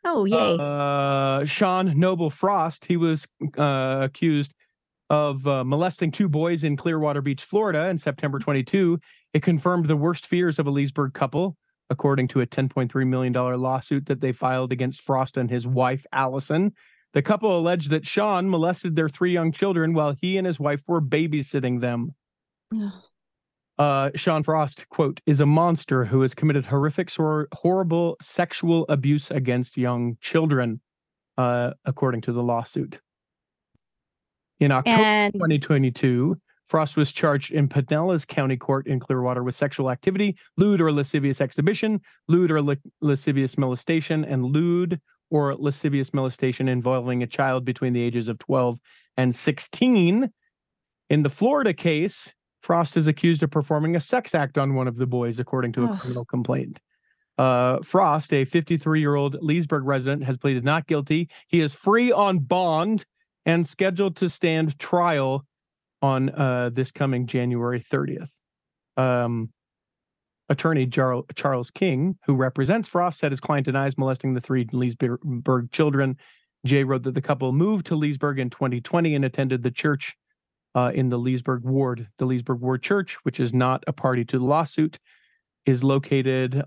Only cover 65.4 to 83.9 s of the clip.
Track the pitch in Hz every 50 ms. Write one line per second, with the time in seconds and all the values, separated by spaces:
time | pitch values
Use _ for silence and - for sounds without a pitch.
65.4 | - _ _ _ _ _ _ _ _ _ _ _ - 139 135 131 131 131 - -
66.4 | 139 131 127 123 123 120 120 127 131 - _ - 143 135 131 123 123 117 - 127
67.4 | 123 123 123 120 117 120 123 117 - - - 139 143 - - - 165 143 _ _
68.4 | _ _ _ _ _ _ _ _ _ _ _ - 131 127 123 123 120 117 117 113
69.4 | 113 113 _ _ _ _ _ _ _ _ _ _ _ _ _ _ _ _ _ _
70.4 | _ - 143 139 - 165 160 143 131 123 - 139 131 127 123 127 - - - -
71.4 | - 143 135 123 123 - _ - 196 185 135 127 151 190 180 _ _ - 143 127
72.4 | 131 127 - - 135 131 196 233 202 - - 175 175 180 165 - - 147 139 127
73.4 | - - 151 143 135 147 127 135 139 139 131 - 131 135 131 - - 135 127 123
74.4 | - - 131 127 120 113 127 123 123 123 117 - - 120 120 - - 151 127 117
75.4 | 123 - 131 123 120 123 - - 160 151 139 139 139 131 127 _ - _ _ _
76.4 | _ _ _ _ - 127 139 143 139 131 135 131 120 135 123 139 135 - 147 131
77.4 | 131 127 127 143 170 208 214 196 156 - 175 156 151 147 143 135 - 147 143 135
78.4 | 127 123 - - 139 131 123 120 - - - 170 170 160 147 139 135 127 - -
79.4 | 135 131 131 123 117 127 120 - - 156 147 139 - - - _ _ _ _ _
80.4 | _ _ _ _ _ _ _ 123 123 123 - - 131 127 123 120 120 131 131 123
81.4 | 123 - 127 120 117 131 131 135 135 127 123 117 113 - _ - 131 127 127 123
82.4 | 120 - 131 120 123 127 131 123 - - 202 202 180 - - - _ 131 - -
83.4 | 127 120 117 127 127 127 131 - - -